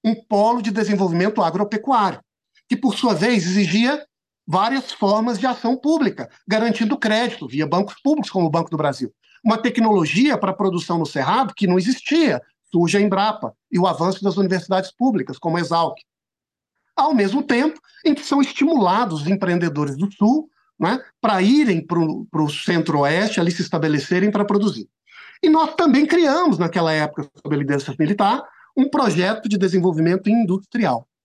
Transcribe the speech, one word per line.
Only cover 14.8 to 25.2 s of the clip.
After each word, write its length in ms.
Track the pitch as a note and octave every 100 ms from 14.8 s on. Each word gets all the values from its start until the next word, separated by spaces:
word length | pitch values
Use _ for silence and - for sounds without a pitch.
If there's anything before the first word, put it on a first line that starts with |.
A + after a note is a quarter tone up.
| F#3+
públicas, 460 | - B3+ G#3 C3 B2+
como 200 | E3+ E3+
a 20 |
exalc. 360 | E3+ E3+ D#3+ - _ _ _ _ _ _ _ _ _ -
Ao 180 | D#4
mesmo 300 | C#4 D4+ C4
tempo 360 | C#4+ A#3+ D4+ - _ -
em 100 | E4
que 120 | C#4+ -
são 160 | C#4+
estimulados 800 | C4+ - C#4+ D#4 F3+ G3 A#3 D#3+
os 60 | D3
empreendedores 680 | G3 F#3 F3 E3+ D3 D3 C#3
do 160 | G3
Sul, 380 | - G#3 D4+ D#4 _ _ -
né, 200 | E3 B3+ - _
para 200 | A3 G3
irem 440 | F#3+ C#4+ C4 E3+ -
pro, 400 | E3+ D#3+ F#3 -
pro 180 | D#3+ D3+
Centro-Oeste, 880 | D3 - E3+ E3 D3+ C#3+ E3 G#3+ G3+
ali 120 | E3+
se 100 | E3+
estabelecerem 720 | F3 E3 D#3 D3+ - F3+ G3+
para 120 | G3+
produzir. 460 | G3+ G3+ G#3 B2+ G2 _ _ -